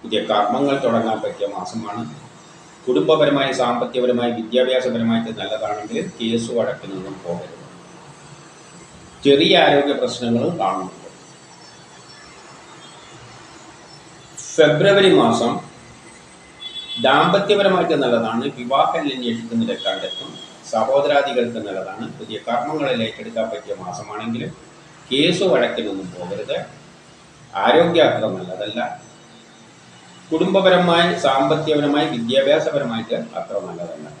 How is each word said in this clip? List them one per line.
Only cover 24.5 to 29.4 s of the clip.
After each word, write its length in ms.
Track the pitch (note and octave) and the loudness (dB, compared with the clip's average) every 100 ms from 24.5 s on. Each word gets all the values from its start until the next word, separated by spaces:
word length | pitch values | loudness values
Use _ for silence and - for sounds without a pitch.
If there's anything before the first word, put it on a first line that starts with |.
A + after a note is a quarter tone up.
| - - - - - - | -12 -20 -20 -20 -20 -4
കേസ് 320 | C3 E3+ F3 | 2 2 2
വഴക്കിനൊന്നും 720 | F#3+ A#2+ A#2+ - G#2+ F#2+ F#2 F2 | 2 2 2 -2 -4 -6 -10 -12
പോകരുത്. 460 | F2+ G#2 A2+ E3+ - - - - - - - - - - | -10 -8 -6 -6 -6 -18 -20 -20 -20 -20 -20 -20 -10 0
ആരോഗ്യം 500 | G#2+ D3+ E3+ E3 C3+ | 4 4 4 4 4
അത്ര 200 | - G#2+ | 2 -2
നല്ലതല്ല. 760 | F#2 F2+ F#2 G#2 A2+ - - - - - - | -4 -8 -8 -6 -6 -6 -8 -18 -20 -20 -20